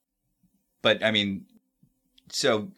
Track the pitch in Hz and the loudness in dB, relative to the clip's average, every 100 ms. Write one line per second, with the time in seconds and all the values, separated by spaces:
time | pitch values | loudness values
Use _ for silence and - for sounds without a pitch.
0 | _ _ _ _ _ _ _ _ 117 104 | _ _ _ _ _ _ _ _ 0 2
1 | 110 107 101 98 - _ _ _ _ _ | 2 0 0 -4 -10 _ _ _ _ _
2 | _ _ - - 135 110 98 | _ _ -14 -4 0 0 -2